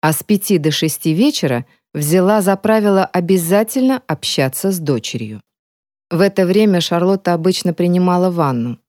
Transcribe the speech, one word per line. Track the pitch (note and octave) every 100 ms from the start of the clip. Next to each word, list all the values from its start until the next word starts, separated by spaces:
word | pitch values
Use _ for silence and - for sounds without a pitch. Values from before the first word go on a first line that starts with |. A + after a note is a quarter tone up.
а | D#3
с | D#3
пяти | - G#3 - F#3
до | D3+
шести | D3 D#3+ - E3+
вечера | D#3 C4+ C#4+ D3+ A#2+ A#2 _ _
взяла | - D3 F#3 G3+ G#3+
за | F#3+ G3
правило | G#3+ A3 G#3 G3 F#3
обязательно | F#3 F3 F#3+ E3 G3+ A3 C4+ C4 C4 -
общаться | D3+ - - C3 - G3
с | F#3
дочерью. | D3+ B2 - A#2+ A2 G#2+ _ _ _ _ _ _ _
В | E3+
это | G3 G3 F3+
время | G3+ G#3+ F#3
Шарлотта | D#3+ E3+ F3+ F#3+ F3+
обычно | E3+ E3+ F3+ F3+
принимала | E3 F3 F3+ F3+ F3+ F#3
ванну. | E3+ D3 B2 A#2 A#2